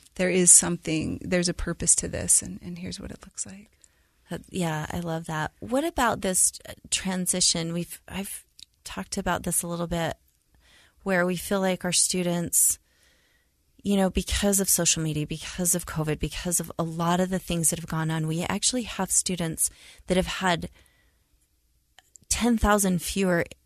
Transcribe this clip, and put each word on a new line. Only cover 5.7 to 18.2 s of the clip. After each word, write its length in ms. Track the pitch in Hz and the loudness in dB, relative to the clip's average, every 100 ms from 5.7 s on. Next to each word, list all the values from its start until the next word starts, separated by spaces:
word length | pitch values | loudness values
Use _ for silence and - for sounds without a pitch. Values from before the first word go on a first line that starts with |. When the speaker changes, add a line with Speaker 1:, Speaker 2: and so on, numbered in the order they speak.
| 254 | -2
Speaker 2:
about 360 | 330 339 240 196 | 0 0 0 2
this, 320 | 196 185 - - - | 0 2 2 0 -14
uh, 60 | - - | -16 -6
transition? 840 | - 190 185 180 185 - 175 165 | -4 -2 -2 0 2 2 2 -2
We've, 260 | 170 170 - - | -4 -6 -10 -12
I've 380 | 180 196 - - - - _ | -10 -8 -10 -16 -20 -20 _
talked 320 | - - 190 - | -12 -10 -6 -4
about 280 | 190 175 | 0 0
this 180 | 180 - | 0 -2
a 40 | 175 | -2
little 200 | 170 170 | -4 -2
bit, 280 | 170 160 - _ _ _ _ _ - _ _ | -2 -2 -4 _ _ _ _ _ -20 _ _
where 200 | 196 185 | 0 2
we 120 | 180 180 | 2 0
feel 220 | - 202 | 0 2
like 260 | 190 180 180 | 2 0 0
our 60 | |
students, 880 | 170 - 185 175 175 170 - - - _ _ _ _ _ _ _ _ _ _ | 2 2 2 0 0 0 2 2 0 _ _ _ _ _ _ _ _ _ _
you 140 | 196 196 | 0 4
know, 140 | 190 | 4
because 500 | 196 - - 202 196 | 2 -2 2 2 4
of 80 | 190 | 4
social 340 | - 165 - | 2 2 2
media, 240 | 156 151 151 | 0 -2 -4
because 480 | 156 - - 175 | -6 -8 -2 0
of 120 | 175 - | 0 -2
covid, 320 | 151 151 151 | -4 -2 -2
because 420 | 151 - 180 170 | -4 -4 -2 -2
of 100 | 165 - | -2 -4
a 40 | |
lot 360 | 165 160 170 180 | -4 0 2 4
of 120 | 185 | 2
the 80 | 185 | 0
things 320 | - 170 160 | -2 0 0
that 80 | 165 | 0
have 100 | 165 | -2
gone 220 | 160 160 | -2 0
on, 160 | 160 | 0